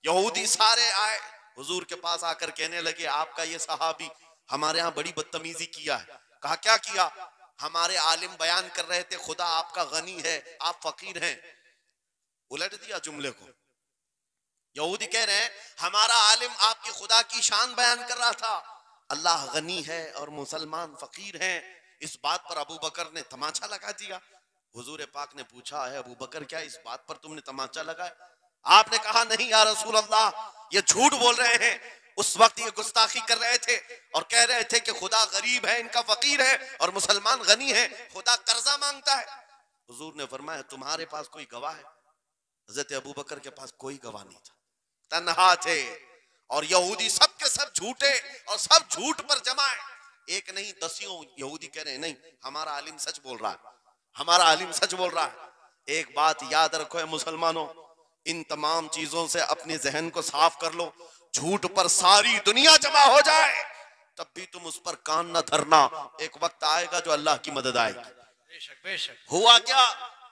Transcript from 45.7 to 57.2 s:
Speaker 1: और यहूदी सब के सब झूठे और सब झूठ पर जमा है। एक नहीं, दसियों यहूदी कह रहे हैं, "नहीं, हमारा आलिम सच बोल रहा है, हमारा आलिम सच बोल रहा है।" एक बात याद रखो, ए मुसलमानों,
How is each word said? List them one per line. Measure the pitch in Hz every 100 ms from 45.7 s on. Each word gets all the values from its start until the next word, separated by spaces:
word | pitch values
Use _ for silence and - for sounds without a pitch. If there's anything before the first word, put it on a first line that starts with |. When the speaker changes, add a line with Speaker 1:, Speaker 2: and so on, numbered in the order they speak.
| 165 123 104 - _ _ _ _
Speaker 1:
और | 139
यहूदी | 151 180 180 220 180
सब | - 302
के | - 285
सब | - 285 -
झूठे | 202 254 277 254 277 262 -
और | 220
सब | - 320 320
झूठ | 214 254 311
पर | - 277
जमा | 247 262 277
है। | 226 - - - _ -
एक | 190 190
नहीं, | 190 208 185
दसियों | 165 - 202 180 147 135
यहूदी | 139 156 156
कह | 156
रहे | 151
हैं, | 131
"नहीं, | 165 - - _
हमारा | 131 151 156
आलिम | 143 151 156
सच | 156 160
बोल | 131 117
रहा | 107
है, | 87 - _ _ _ _ -
हमारा | 156 175
आलिम | 165 160 185
सच | 165 -
बोल | 185 180
रहा | 165
है।" | 147 - - _ _ _ -
एक | 156 143 143
बात | 156 156 143
याद | 156 156
रखो, | 160 156 170
ए |
मुसलमानों, | 160 156